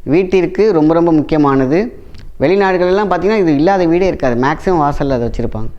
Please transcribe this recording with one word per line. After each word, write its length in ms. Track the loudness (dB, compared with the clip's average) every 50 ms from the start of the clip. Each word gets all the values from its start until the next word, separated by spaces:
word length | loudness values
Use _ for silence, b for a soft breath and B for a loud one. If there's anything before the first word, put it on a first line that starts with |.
| -6
வீட்டிற்கு 680 | -2 0 0 0 2 2 0 0 0 0 0 0 2
ரொம்ப 220 | 2 2 2 2 2
ரொம்ப 180 | 2 2 2
முக்கியமானது. 880 | 2 2 0 0 0 2 2 2 2 2 2 2 0 0 -2 -2 -6 -14 B B B B B B B -2
வெளிநாடுகளெல்லாம் 720 | 0 0 2 2 2 0 0 0 0 0 0 0 0 0
பார்த்தீங்கன்னா, 280 | -2 0 0 0 0 2
இது 180 | 2 2 2
இல்லாத 300 | 2 2 2 2 2 2
வீடே 220 | 2 2 2 0 0
இருக்காது, 340 | -2 -2 -2 -2 0 0
மேக்ஸிமம் 420 | 0 -2 -2 -2 -2 -2 0 0 0
வாசல்ல 260 | 0 0 -2 -2 -2
அதை 180 | -2 -2 -2 -4
வச்சுருப்பாங்க. 420 | -4 -4 -4 -4 -4 -4 -6 -6 -8